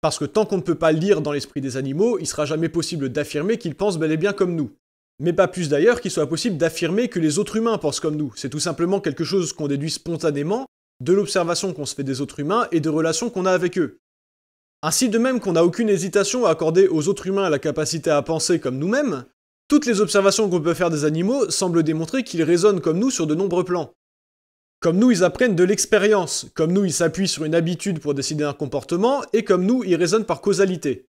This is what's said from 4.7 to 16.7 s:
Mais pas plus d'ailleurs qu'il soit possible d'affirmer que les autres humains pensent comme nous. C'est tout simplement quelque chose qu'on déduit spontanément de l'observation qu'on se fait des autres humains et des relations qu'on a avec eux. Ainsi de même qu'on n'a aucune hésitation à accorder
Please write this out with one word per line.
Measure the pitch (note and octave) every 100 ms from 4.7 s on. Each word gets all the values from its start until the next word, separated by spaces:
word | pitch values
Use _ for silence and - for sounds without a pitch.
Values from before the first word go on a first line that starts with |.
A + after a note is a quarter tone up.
| - _ _ _ _
Mais | C3+
pas | E3+ F#3
plus | F3+ D#3+
d'ailleurs | C#3+ F#3+ A#3
qu'il | F#3+
soit | - D3+
possible | D#3+ B3 E3+
d'affirmer | E3 D#3+ E3 F#3+ A#3+
que | F#3+
les | D#3+ D3+
autres | G#3 A3
humains | A3+ G#3+
pensent | D3+ -
comme | D#3+ D3+
nous. | D3 -
C'est | C#3
tout | C#3+
simplement | D#3+ D#3 E3+ G3
quelque | F3+ C3
chose | E3 G3 E3+
qu'on | - D3
déduit | C#3 D#3
spontanément | - - E3 D#3+ C#3+ D3 G#3+ C4+ _ _ _
de | B2+
l'observation | F#3+ G3 F#3+ E3+ E3+ F#3+
qu'on | D#3+ C#3
se |
fait | -
des | C#3 C3
autres | C3+ -
humains | D3 G#3+ B3
et | E3+
des | D3+
relations | D#3+ D#3+ E3 A#3+
qu'on | G3 F#3
a |
avec | F#3 F3 F#3
eux. | D3 - _ _ _ _ _ _ _ _
Ainsi | D3+ - B3+
de | A3
même | B3 B3+
qu'on | G3
n'a | E3+
aucune | F3 E3+ A3+
hésitation | G3 F#3 G3+ G3 B3+
à | A3
accorder | - D#3+